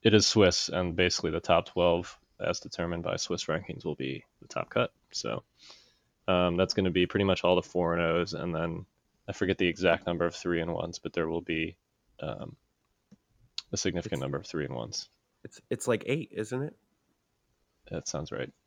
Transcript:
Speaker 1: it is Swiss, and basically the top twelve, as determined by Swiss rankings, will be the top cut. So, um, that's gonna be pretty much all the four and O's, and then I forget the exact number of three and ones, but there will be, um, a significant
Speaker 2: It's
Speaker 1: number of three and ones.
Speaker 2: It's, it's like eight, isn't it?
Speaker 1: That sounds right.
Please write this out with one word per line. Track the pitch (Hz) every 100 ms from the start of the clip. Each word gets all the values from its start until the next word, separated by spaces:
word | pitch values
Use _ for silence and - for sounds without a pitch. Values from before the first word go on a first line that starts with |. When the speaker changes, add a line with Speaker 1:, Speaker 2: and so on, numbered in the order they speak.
Speaker 1:
it | 113
is | 107 98
Swiss, | - 95 - -
and | 90 90 85
basically | 90 - 90
the | 82
top | - 85 82
twelve, | - 87 87 87 - _ _
as | - 87
determined | - - 85 85
by | 87 90
Swiss | - 90 -
rankings, | 80 - - 85
will | 73
be | 65 67 - _
the | -
top | - -
cut. | - 120 _ _
So, | - - 55 - _ - - _ _ _ _ -
um, | 92 90 87
that's | 92
gonna | - 95
be | 90 90
pretty | 104
much | 98 92
all | 90 90
the |
four | - 90 85
and | 85
O's, | 85 82 85
and | 82 87
then | 80 85 82 90 _ _ _ -
I |
forget | 98 95 95
the | 87
exact | 85 90 82 -
number | 87 85
of | 82
three | 90 85
and | 82
ones, | 85 85 87
but | 85
there | - 80
will | 82
be, | 85 82 80 85 _ _ _ _
um, | 76 50 - - _ _ _ _ _ - _ _ _ - -
a | -
significant | 98 87 95 76
Speaker 2:
It's |
Speaker 1:
number | 67 71
of | -
three | 80 69
and | 64
ones. | 58 - - _ _ _
Speaker 2:
It's, | - - _
it's | 123 -
like | 117 -
eight, | 139 -
isn't | - 107 127
it? | 147 - _ _ _ _ _ _ _ _ _ _ -
Speaker 1:
That | 82 -
sounds | 76 76
right. | - - -